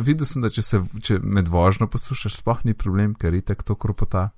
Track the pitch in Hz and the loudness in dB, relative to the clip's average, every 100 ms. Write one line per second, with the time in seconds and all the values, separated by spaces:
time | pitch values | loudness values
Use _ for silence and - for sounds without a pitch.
0 | 123 156 139 135 113 - 104 104 90 104 | 2 2 0 -2 -2 -2 0 0 0 -6
1 | - 95 101 98 85 87 90 95 110 127 | 0 0 2 2 2 4 4 2 0 -2
2 | - 135 110 - - 117 113 104 98 92 | -4 -6 -6 -4 -4 0 0 0 0 2
3 | 104 95 82 87 - 101 - 101 107 - | 0 0 0 0 -2 -4 -4 -2 -2 0
4 | 131 95 101 | 2 2 -2